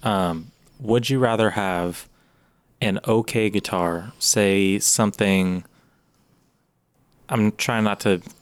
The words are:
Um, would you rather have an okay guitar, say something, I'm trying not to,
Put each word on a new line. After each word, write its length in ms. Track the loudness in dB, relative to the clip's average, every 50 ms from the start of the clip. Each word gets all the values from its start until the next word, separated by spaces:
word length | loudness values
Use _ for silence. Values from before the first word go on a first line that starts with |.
Um, 500 | -4 -2 0 0 0 -2 -2 -6 -10 -14 -20 _ _ _ _ -8
would 300 | -2 0 0 0 0 0
you 100 | 0 2
rather 300 | 2 2 2 2 2 2
have 580 | 2 0 -2 -2 -2 -2 -2 -4 -4 -8 -14 -20 _ _ _ _ _ _ _ _ _ _ _ _ _ -4
an 220 | -2 -2 -2 -2 0
okay 440 | 0 0 0 0 0 -2 0 0 0
guitar, 640 | 0 -2 -4 -2 -2 0 0 0 -2 -4 -6 -10 -10 -4
say 600 | -2 0 2 2 4 2 4 2 2 2 2 0
something, 880 | 0 0 2 2 2 0 0 0 2 2 2 2 2 0 -2 -4 -6 -10 _ _ _ _ _ _ _ _ _ _ _ _ _ _ _ _ _ _ _ _ _ _ _ _ _ _ _ _ _ _ _ -4
I'm 240 | -2 0 0 0 0
trying 300 | -2 -4 -2 -2 0 0
not 160 | 0 -2 0
to, 200 | 0 0 0 0 -2 -8 -20 -12